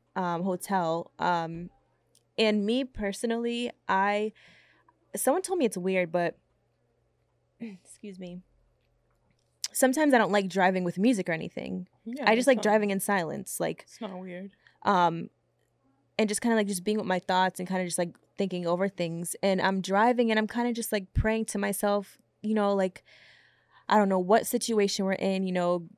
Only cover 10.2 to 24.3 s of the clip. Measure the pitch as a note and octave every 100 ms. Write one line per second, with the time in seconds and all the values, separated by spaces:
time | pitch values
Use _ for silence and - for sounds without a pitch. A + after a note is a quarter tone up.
10.2 | F#3+ G#3 F#3+ F3+ F#3 F#3 F3 F3 A3 A3
11.2 | F3+ D#3+ E3 - - F#3 F3+ _ A3 C4
12.2 | A#3+ A3+ C4+ A#3+ G#3+ G#3+ G#3 G3 - G3+
13.2 | D#3+ C#3 - - E3+ E3 - - G#3 F#3
14.2 | F#3 F3 G3 - _ _ - F#3+ F3 E3
15.2 | - _ _ _ _ _ _ _ _ -
16.2 | G#3+ G#3 A#3+ A3+ G3+ F#3 F3+ G#3+ F3+ F#3
17.2 | - F#3 F#3 F3+ F#3 F#3 F3+ E3+ F3 -
18.2 | _ - G3 F3+ E3+ F3 G3 - E3+ E3
19.2 | E3+ - G3 F#3+ F#3+ F#3+ F3+ G3 A#3 A#3+
20.2 | A#3 A3 G#3+ A#3+ A#3+ A#3 A3 G#3+ F#3 -
21.2 | A3 A3 A3 G#3 G3+ G3 G#3 G3+ G3 -
22.2 | _ _ G#3+ G#3+ G3+ G3+ F#3+ - - -
23.2 | - - _ _ _ _ - G#3+ G3 F#3+
24.2 | F3+